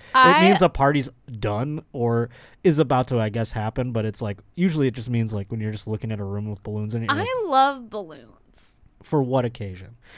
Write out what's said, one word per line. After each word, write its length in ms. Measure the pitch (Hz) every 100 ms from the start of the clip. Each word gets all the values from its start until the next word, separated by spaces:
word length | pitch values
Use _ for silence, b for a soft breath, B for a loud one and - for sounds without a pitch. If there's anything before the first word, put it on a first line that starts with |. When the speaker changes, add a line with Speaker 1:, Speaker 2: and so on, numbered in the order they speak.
| B
Speaker 1:
I 320 | 262 254 294 330
Speaker 2:
It 40 |
means 120 | 302
a 80 | 180
party's 400 | - 139 147 131 - - 113
done 440 | 107 104 139 151 -
or 360 | 135 117 117 117 b b b
is 140 | 185 151
about 300 | 139 127 127
to, 120 | 123
I 100 | 107
guess, 240 | 113 113
happen. 400 | 113 107 131 123
But 120 | 113 107
it's 160 | -
like, 180 | 107 101 - -
usually 320 | 185 156 135
it 60 |
just 160 | 123 117
means, 240 | 120 110
like, 160 | 107 98
when 100 | 110
you're 100 | 107
just 160 | 107 -
looking 240 | 107 110
at 80 | 107
a 40 | 98
room 240 | 101 107
with 120 | 101
balloons 320 | - 104 107
in 100 | 113
it, 20 | 113
you're 80 | 294
Speaker 1:
I 40 |
Speaker 2:
like, 80 | 480 508 403
Speaker 1:
love 400 | 269 269 277 226
balloons. 880 | 214 170 143 113 - _ - - - _ _
Speaker 2:
For 200 | - 156
what 200 | 127 131 123
occasion? 500 | 117 101 90 92 - B